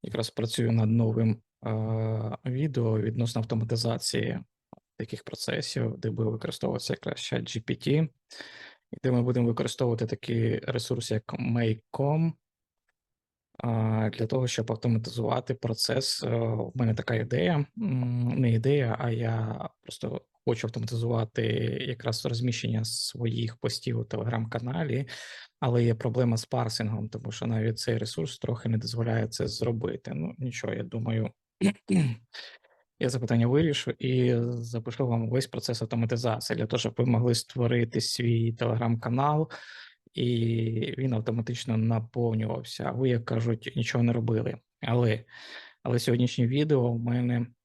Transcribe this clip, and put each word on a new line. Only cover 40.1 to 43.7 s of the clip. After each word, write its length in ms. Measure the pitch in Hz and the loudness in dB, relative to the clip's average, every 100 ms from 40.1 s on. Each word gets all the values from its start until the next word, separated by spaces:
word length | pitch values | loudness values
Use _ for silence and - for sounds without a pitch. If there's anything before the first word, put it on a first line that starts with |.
і 840 | - 123 120 117 113 113 113 - - | -2 0 2 2 2 0 0 -2 -2
він 160 | 131 | 0
автоматично 640 | 113 113 113 113 120 - 110 | 0 0 -2 -2 -6 -2 2
наповнювався, 1080 | 110 113 113 - 117 110 110 123 123 - 135 | 2 2 0 -2 0 0 -2 -4 -6 -6 -4
а 40 | |
ви, 180 | 123 131 | 0 2
як 160 | 120 117 | 2 0
кажуть, 480 | 117 113 113 - | 0 0 -2 -2